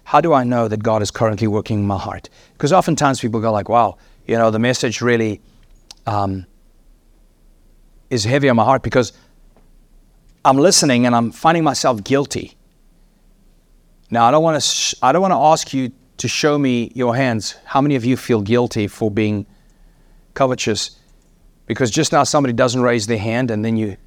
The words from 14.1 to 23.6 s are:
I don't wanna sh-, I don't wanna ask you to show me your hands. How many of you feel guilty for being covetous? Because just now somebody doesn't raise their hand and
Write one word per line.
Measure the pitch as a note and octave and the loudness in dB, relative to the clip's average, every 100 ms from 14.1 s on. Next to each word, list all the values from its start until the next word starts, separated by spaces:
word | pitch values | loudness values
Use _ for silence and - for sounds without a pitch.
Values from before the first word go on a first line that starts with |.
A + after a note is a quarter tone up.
| A#2 A#2 | 2 4
I | |
don't | D3+ | 4
wanna | E3 D3+ | 2 0
sh-, | - - - - | -2 -4 -4 0
I | B2+ | 2
don't | D#3+ | 2
wanna | F#3+ C#3 | 2 2
ask | D3+ D#3+ - | 2 2 0
you | C3+ B2+ - _ - | -6 -6 -10 _ -10
to | A#2+ | -6
show | - D3+ D3 | -2 0 2
me | C3+ A#2+ A2+ B2+ | 0 0 -2 -2
your | B2 A#2+ | -2 0
hands. | C3 A2+ - - - | 0 -2 -6 -12 -4
How | C#3 | 0
many | D3 C3+ | 2 0
of | A#2 | 0
you | B2 | -2
feel | - A#2 | 0 -2
guilty | G2+ A#2+ A#2+ A2+ G#2 | 2 0 0 -2 -6
for | - A2 | -4 -4
being | G#2 G#2+ G#2 G2+ _ _ _ - _ _ _ _ | 0 0 -2 -6 _ _ _ -20 _ _ _ _
covetous? | - C3+ B2 - G#2 - - _ _ _ _ _ _ - | -2 -2 0 -2 -4 -6 -12 _ _ _ _ _ _ -10
Because | A2+ B2 | -4 -2
just | C#3+ D3+ | 0 0
now | D#3 | 0
somebody | C3+ D3+ C3+ | 2 0 0
doesn't | A#2 B2+ B2+ | 0 0 2
raise | B2 A#2+ G#2 | 0 0 -2
their | A2+ | -4
hand | A2 A#2 B2+ | -2 -2 -2
and | G#2+ | -2